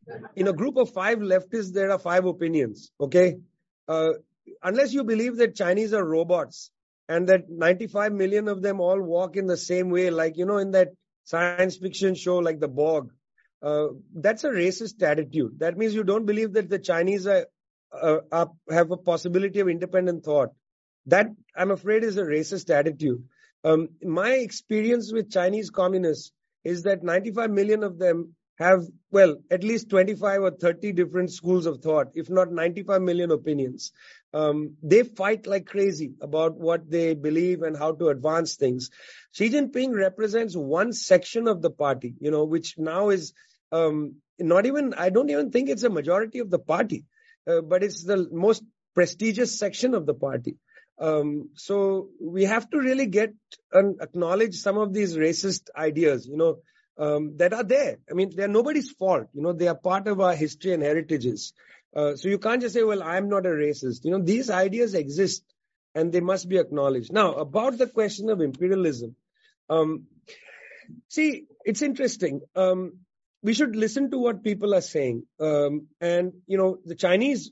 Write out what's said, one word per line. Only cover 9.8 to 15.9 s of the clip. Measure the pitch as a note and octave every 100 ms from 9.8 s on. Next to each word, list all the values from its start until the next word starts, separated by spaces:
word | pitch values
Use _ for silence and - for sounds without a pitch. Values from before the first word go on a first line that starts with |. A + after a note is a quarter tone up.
| F#3
way, | F3+ F3+
like, | E3 D#3+ D#3+
you | F#3
know, | G3+
in | G3
that | F#3+ F3+ F#3 _ _ -
science | E3 F3 F3 F#3 F3+
fiction | F#3+ - G3 F3
show, | F3+ F3+
like | E3+ D#3
The | D3
Borg, | C3 D#3 D#3 B2+ _ _ _ _ _
uh, | D3 D3+ D3+ C3 - E3
that's | F#3+ A3
a | D4+
racist | G3+ F3+ F3+ A3 -
attitude. | E3 D3+ C#3 D#3 A#2 C#3+
That | D#3+ F3
means | A3